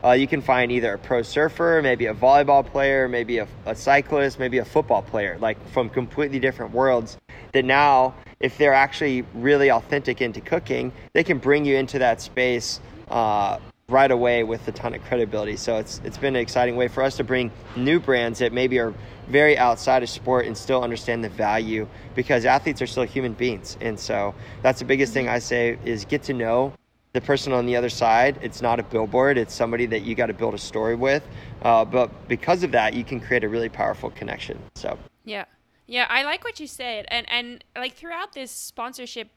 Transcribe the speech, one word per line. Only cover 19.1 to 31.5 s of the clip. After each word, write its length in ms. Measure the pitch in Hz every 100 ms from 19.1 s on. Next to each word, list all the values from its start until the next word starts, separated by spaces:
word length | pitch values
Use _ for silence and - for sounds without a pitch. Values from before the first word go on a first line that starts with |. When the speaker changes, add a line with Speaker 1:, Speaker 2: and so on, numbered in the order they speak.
| - -
Speaker 1:
very 300 | 135 151 143
outside 460 | 123 113 - 131
of 60 | 120
sport 360 | - 113 127 117
and 100 | 110
still 280 | - 131
understand 400 | 120 117 - 117
the 60 | 113
value, 580 | 92 131 110 113 110 107 - -
because 320 | - 123 127 120
athletes 380 | 131 160 135
are 40 | 123
still 140 | 131
human 320 | 117 135 127
beings. 440 | 110 123 101 - -
And 180 | 117 107
so 360 | - 104 101 - - -
that's 160 | 127 131
the 80 | 127
biggest 260 | 135 135
thing 140 | 123 120
Speaker 2:
Mm-hmm. 80 |
Speaker 1:
I 60 | 120
say 400 | 117 120 117 117
is 220 | - 113 -
get 160 | 147
to 100 | 143
know 380 | 131 113 117 135 139 _ _ _
the 80 | 127
person 300 | - 139 -
on 140 | 127 120
the 100 | 123
other 120 | 120
side. 480 | - 117 113 131 131
It's 180 | 120 -
not 180 | 123 120
a 40 |
billboard. 560 | 113 113 110 117 135 135
It's 160 | 110 -
somebody 320 | 117 117 120
that 160 | 110
you 100 | 104
gotta 220 | 113 117 98
build 180 | 110
a 60 | 104
story 340 | - - 110
with. 300 | 117 131 139 147 - -